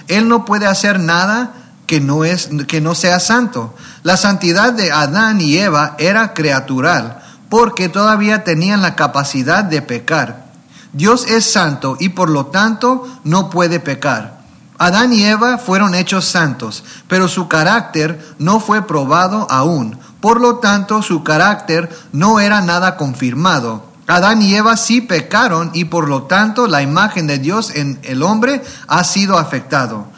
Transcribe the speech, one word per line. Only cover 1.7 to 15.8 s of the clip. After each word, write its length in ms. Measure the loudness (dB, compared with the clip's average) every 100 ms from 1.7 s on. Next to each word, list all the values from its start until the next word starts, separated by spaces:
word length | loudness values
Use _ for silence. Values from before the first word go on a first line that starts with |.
| -16 -4
que 160 | -2
no 240 | 0 0 0
es, 240 | -2 -4 -6 -4
que 160 | -2
no 120 | -2
sea 240 | 0 2 2
santo. 560 | 2 2 0 -4 -10 -12 -20 -6
La 160 | 0 2
santidad 560 | 2 0 2 2 2
de 180 | 2 0
Adán 480 | 0 0 0 2 2
y 160 | 2 2
Eva 400 | 2 0 0 0
era 360 | 0 2 0
creatural, 880 | 0 0 0 -2 -2 0 0 -2 -12 -20 -20 -2
porque 400 | 2 2 0 -4
todavía 560 | 0 2 2 2 0
tenían 380 | 0 0 0 2
la 120 | 0
capacidad 720 | 0 -2 -2 -2 -2 0 0
de 160 | 0 -2
pecar. 640 | -4 -8 -4 -2 -4 -8 -20 -20 -20 -20 -12
Dios 340 | -2 2 2 2
es 220 | 0 0
santo 460 | 0 0 -2 -6 -4
y 120 | -4
por 180 | -2 0
lo 180 | 0 0
tanto 600 | 0 0 0 0 -2 -4 -10
no 240 | -2 0 0
puede 320 | 0 0 0
pecar. 560 | -4 -4 -2 -4 -6 -18 -20 -20 -14 -2
Adán 320 | 2 2 2
y 120 | 4
Eva 340 | 4 2 0 0
fueron 380 | 0 2